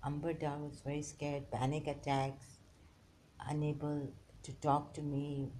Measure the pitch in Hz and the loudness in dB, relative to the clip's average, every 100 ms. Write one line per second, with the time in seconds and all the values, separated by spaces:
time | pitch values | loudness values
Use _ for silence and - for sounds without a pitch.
0 | 143 147 165 160 156 143 147 139 135 147 | -2 0 0 0 0 0 -4 -6 -2 -2
1 | 147 - 147 143 139 120 127 151 151 139 | -2 -4 -2 -2 -2 2 2 2 0 -2
2 | - 135 135 135 - - - - - - | 2 4 4 -2 -14 -18 -20 -20 -20 -20
3 | - - - - 139 151 151 147 147 147 | -20 -20 -20 -10 -2 2 2 2 0 0
4 | 139 - - - - 131 156 143 143 - | -2 -8 -18 -14 -10 0 4 4 4 -4
5 | 147 139 147 139 139 - | 0 0 0 -2 -2 -2